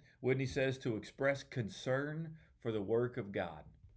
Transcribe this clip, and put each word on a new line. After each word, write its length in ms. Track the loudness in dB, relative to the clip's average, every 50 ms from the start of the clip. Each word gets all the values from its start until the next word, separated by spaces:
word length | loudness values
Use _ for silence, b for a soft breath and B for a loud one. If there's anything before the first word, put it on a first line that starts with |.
| B B B B
Whitney 240 | 2 2 2 2 2
says 320 | 0 0 2 2 2 2 0
to 180 | 0 0 0 0
express 440 | -4 -6 -4 0 2 2 2 0
concern 960 | -4 -4 -4 -2 -2 -2 -4 -6 -2 0 0 2 0 -2 -4 -4 -6 -6 -10 B B B B _
for 120 | -4 -2
the 100 | 0 0
work 360 | 2 4 4 4 4 2 0 -2
of 140 | -4 -2
God, 320 | -2 -2 -2 -2 -4 -8 -12 -16 -18 -20 -20 -20 -20